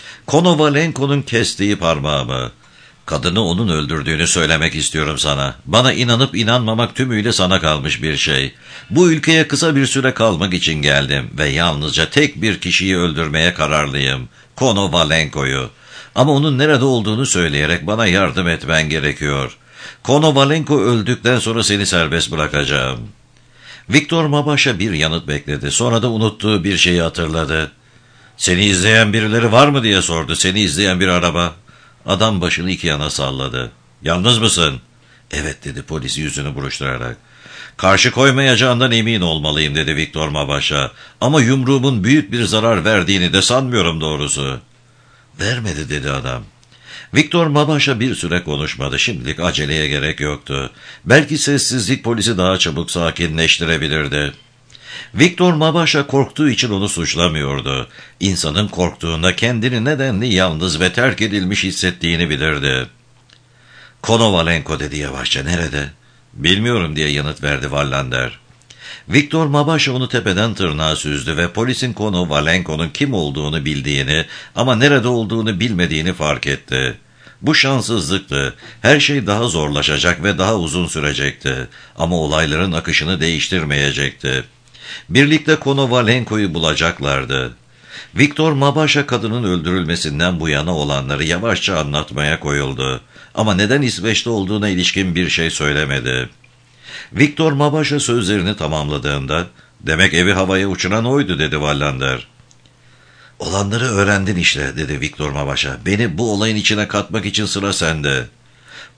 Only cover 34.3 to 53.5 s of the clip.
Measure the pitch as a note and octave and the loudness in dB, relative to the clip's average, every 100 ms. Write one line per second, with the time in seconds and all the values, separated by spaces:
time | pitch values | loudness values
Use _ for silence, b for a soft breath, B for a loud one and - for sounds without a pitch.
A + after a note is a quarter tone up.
34.3 | A2+ A2 F2 D#2 C2 - b b b - | 2 2 0 0 -2 -12 b b b -10
35.3 | C#2+ D2+ - C#2+ C2 - D#2 C2 C#2+ D2+ | -8 -8 -8 -12 -12 -8 -8 -6 -6 -6
36.3 | D2 C#2+ C#2 C#2 - C#2 B1 A#1+ A#1+ B | -6 -8 -8 -8 -6 -6 -6 -8 -12 B
37.3 | B B B B - F#2+ G2 B2 A#2 C3+ | B B B B 0 2 4 4 4 4
38.3 | C3 C3+ A2+ B2+ A#2+ C3 A2+ A2 A2 F2 | 4 4 4 4 2 2 2 0 0 0
39.3 | D#2 D#2 D2+ D2+ D2 D2+ D2 D2+ D#2 D#2 | 0 -2 0 0 0 -2 -2 -4 -4 -2
40.3 | D2 D2 C#2+ - D2 B1+ B B B B2+ | -2 -2 -2 -2 -2 -4 B B B 2
41.3 | D3+ A#2 C3+ B2+ C#3 C3+ A#2 G2+ D3+ G2+ | 4 4 2 2 2 2 2 4 2 2
42.3 | A#2+ G#2 A2 A2+ G2+ F#2+ G#2+ F2+ G2 F2+ | -2 0 2 2 2 2 2 2 2 2
43.3 | F#2+ F#2+ B2 C3 A2+ E2+ D#2+ D#2 D2+ D2 | 2 2 2 2 0 0 0 -4 -4 -4
44.3 | C#2 C#2 C2 - _ b b b b b | -4 -4 -8 -12 _ b b b b b
45.3 | - G#2+ B2 A2 D2+ C#2+ D2 D2 C2+ B1+ | -6 -4 -4 -4 -6 -6 -6 -4 -4 -6
46.3 | B1 G#1 - B B B B B C#3+ D3+ | -8 -10 -20 B B B B B -2 0
47.3 | E3+ D#3+ D3 D3 D3 C#3+ A#2 C3 F#2 E2+ | 2 2 2 2 2 2 0 -2 -2 -2
48.3 | F2 D#2+ D2 D2+ - C#2 C2+ - E2 B1+ | -2 -2 -4 -4 -6 -4 -2 -2 -4 -6
49.3 | D#2 F2 D2+ D2 D#2 D2+ C#2+ D2+ - D2 | -4 -2 -2 -2 0 0 -2 -2 -2 -4
50.3 | C#2+ - C#2 C2 B B B - C#3 D3 | -6 -6 -6 -6 B B B 4 4 4
51.3 | D3+ - C#3+ - C3 F#2+ C3 A#2 A2+ G2 | 0 0 0 0 -2 0 -2 0 0 2
52.3 | F#2+ F2+ F#2+ F2 D2 E2+ F2 E2 - E2+ | 2 2 2 0 -2 -4 -2 -2 0 -2
53.3 | D#2 D#2+ | 2 2